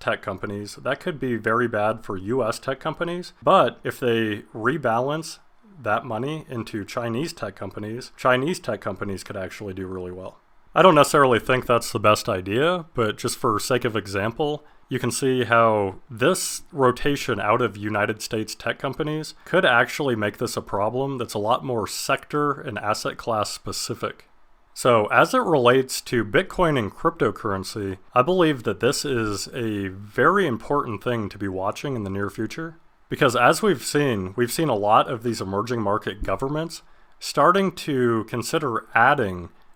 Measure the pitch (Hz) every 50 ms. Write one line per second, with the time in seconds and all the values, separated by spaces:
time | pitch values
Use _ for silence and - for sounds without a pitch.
0 | - 120 107 - - 104 95 - - 104 101 104 104 101 - - - 120 143 -
1 | - 185 160 131 135 127 117 107 101 110 113 120 123 117 110 104 104 110 113 113
2 | - - 104 92 95 101 127 131 113 110 - - - 135 135 - - 160 147 -
3 | 175 170 175 180 175 - - - - 147 190 185 143 117 - - - 127 - -
4 | 135 120 117 113 113 107 104 104 - _ - 117 107 123 156 165 127 117 113 120
5 | 127 139 147 160 160 - - - _ _ _ _ _ 214 196 160 117 107 107 117
6 | - 120 110 110 123 143 160 151 - - 131 117 110 - - 107 95 - - 127
7 | 117 117 113 117 156 - - - 117 101 - - 101 98 - 104 104 107 113 123
8 | - - - - - 131 123 123 135 165 185 175 - - 110 101 - 113 98 -
9 | 104 101 95 90 - - 104 98 92 90 - - 107 98 92 98 95 92 95 92
10 | 90 90 90 92 92 - - - _ _ _ _ _ _ - - 170 190 165 147
11 | 139 - - 147 139 131 120 107 - - 127 127 120 - 120 117 - - - 110
12 | 101 107 107 - - 123 104 92 90 95 104 120 151 170 185 180 156 - - 123
13 | 113 107 104 - - 117 - - - 120 107 101 - - 131 120 - 120 104 110
14 | 95 95 98 98 101 117 120 - 156 147 151 147 - - _ _ _ - 131 117
15 | - 120 117 - 143 131 127 123 117 107 117 117 117 113 110 107 101 95 90 -
16 | - - 123 107 127 165 185 - - - - - - - - 143 131 123 120 -
17 | - 147 143 131 - - 113 104 107 104 113 123 123 107 98 101 101 107 107 104
18 | 104 110 107 107 - - 120 110 107 - - - - 117 123 - - 135 127 -
19 | 156 151 151 156 151 - - - - - - 180 - 135 120 117 123 - - -
20 | 151 135 117 110 104 104 - - 127 110 - 117 117 - - 98 101 110 120 131
21 | 139 139 139 123 113 - - 107 101 107 127 - 151 135 120 113 95 - - -
22 | - - 135 - - - - 147 147 147 135 - - 139 107 104 107 104 107 -
23 | - 139 - - - 123 113 107 101 - - - - 104 92 - - - 113 -
24 | - - - - - _ _ _ - _ _ _ _ _ - - - 131 120 110
25 | 104 - 120 123 156 - 254 254 233 185 160 135 120 120 127 135 131 131 - -
26 | - - 127 117 104 104 101 156 190 - - - 180 160 147 131 104 92 - -
27 | - 165 - - 151 110 98 - - 107 98 95 90 - - 110 98 98 92 -
28 | - - - 123 127 165 185 185 170 156 143 120 113 117 95 87 117 127 143 -
29 | - 143 131 117 110 107 101 98 - - - 131 117 110 104 101 98 95 95 98
30 | 104 104 - 123 127 165 185 202 185 147 113 - - - 143 143 135 123 104 98
31 | - 123 120 113 104 92 - 101 104 98 92 92 95 104 - - - 147 131 117
32 | 101 95 98 98 101 98 - - 110 107 - 160 165 165 160 - _ _ _ _
33 | _ - 127 - 151 127 113 123 120 135 165 - 220 208 165 113 - - - 147
34 | 147 135 113 98 92 92 95 123 120 117 - - 165 147 117 101 101 104 110 131
35 | 151 170 139 110 113 120 110 - 107 95 98 101 110 117 127 117 104 98 104 107
36 | - 110 95 - - - 95 - 135 135 147 156 165 170 - - - - - -
37 | - - - - - - - - 143 170 180 196 196 185 185 - - 160 143 127
38 | 123 120 113 110 101 - - 117 110 - - 165 156 127 110 107 - - - 113
39 | 117 131 147 143 113 95 90 87 87 85 _ - _ - -